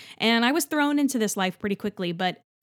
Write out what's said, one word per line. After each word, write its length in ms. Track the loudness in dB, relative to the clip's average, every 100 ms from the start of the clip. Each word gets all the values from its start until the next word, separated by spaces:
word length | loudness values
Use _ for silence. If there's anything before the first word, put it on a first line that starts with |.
| -18 -2
And 260 | 2 2
I 80 | 2
was 140 | 2 0
thrown 320 | 0 2 2
into 200 | 2 2
this 160 | -2
life 240 | 0 -2 -2
pretty 180 | -4 -4
quickly, 360 | -6 -4 -4
but 300 | -2 -4 -4 _ _